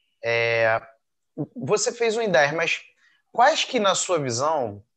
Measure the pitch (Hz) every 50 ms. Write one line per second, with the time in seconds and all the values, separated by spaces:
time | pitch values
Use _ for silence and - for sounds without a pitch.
0 | _ _ _ _ - 117 117 117 117 117 117 117 113 110 113 113 - - - _
1 | _ _ _ _ _ _ - - 147 - - 262 - 131 202 214 - 254 - -
2 | 233 226 208 233 226 214 170 160 143 143 151 165 165 160 - - - _ _ _
3 | _ _ _ _ _ _ - - 240 285 320 - - - - 247 208 190 180 -
4 | - - 180 156 143 127 117 117 139 156 165 147 123 107 98 101 - _ _